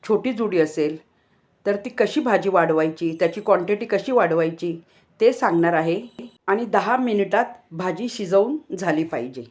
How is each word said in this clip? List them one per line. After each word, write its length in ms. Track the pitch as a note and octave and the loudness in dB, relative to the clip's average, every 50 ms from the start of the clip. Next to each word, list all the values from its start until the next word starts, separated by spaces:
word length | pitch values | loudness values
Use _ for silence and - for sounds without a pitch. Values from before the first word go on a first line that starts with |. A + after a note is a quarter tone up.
| - | 0
छोटी 280 | - A3 G3+ - B3+ | 0 0 0 0 -2
जुडी 260 | B3+ G#3 A#3 G#3 F3+ F3 | -4 -2 -4 -2 2 0
असेल, 360 | D#3 D3+ D#3 - D3 D#3 D#3+ D#3+ _ _ _ _ _ _ _ _ _ _ _ _ _ | 0 0 0 -2 -2 -2 -2 -6 _ _ _ _ _ _ _ _ _ _ _ _ _
तर 100 | G3+ G3+ | -4 -4
ती 140 | G3+ - B3 | -2 -4 -10
कशी 300 | - - A3 G#3 - D4+ | -2 0 0 0 0 -2
भाजी 280 | B3+ B3 G#3 F3+ E3 G3 | 0 2 2 2 2 2
वाढवायची, 640 | F#3 F3+ E3 D#3+ D#3+ D#3 D#3 D#3+ D#3+ - E3+ E3 D#3+ D#3+ | 4 4 4 4 4 2 2 0 -2 -4 -4 -4 -2 0
त्याची 200 | F#3 E3+ E3+ G#3+ | 0 0 0 -2
क्वांटिटी 460 | G#3 - G3 F3+ F3 F3 G#3 G#3 A#3 | 2 2 2 2 2 -2 -2 -4 -2
कशी 260 | A3+ G#3+ F#3+ - - | -2 -2 -2 -2 2
वाढवायची, 600 | B3+ A#3+ G3 E3+ D#3+ E3 E3 E3 E3 E3 - F3 E3 E3 - _ _ _ _ _ _ _ | 2 2 4 4 2 0 0 0 -2 -4 -6 -6 -6 -8 -12 _ _ _ _ _ _ _
ते 120 | A3 A#3 | 4 4
सांगणार 400 | B3+ - C4 G#3+ E3+ E3+ E3+ E3+ | 4 4 0 2 4 4 4 4
आहे. 280 | E3+ D#3+ D#3+ E3 E3+ G3+ A#3+ A#3+ _ - A#3+ - _ _ _ | 2 2 2 0 -2 -2 -4 -10 _ -18 -18 -18 _ _ _
आणि 180 | - G3 A3 A#3+ | -2 0 0 0
दहा 320 | G#3+ F3+ G3+ F3+ G3+ B3 | 0 0 0 2 2 0
मिनिटात 580 | B3+ B3+ B3 G#3+ G3+ G3 F3+ F#3 G#3+ A#3+ A#3+ - - _ _ | 0 0 0 0 0 0 0 0 0 0 -2 -6 -20 _ _
भाजी 380 | D#3+ E3 F3+ F#3 - - A#3 A#3+ | -10 -6 -4 -4 -4 -4 -6 -8
शिजवून 480 | - - G#3 E3+ F#3 G3 G#3 A#3+ D4 D4+ - _ D#3+ | -6 -8 -4 2 2 2 2 2 -2 -6 -8 _ -10
झाली 280 | F3+ F#3+ F3 D3+ D#3 D#3+ | -4 -2 -2 0 0 -2
पाहिजे. 400 | D#3+ - C3 A#2 C3 C3 B2+ A#2 - | -4 -4 -6 -8 -8 -10 -14 -16 -16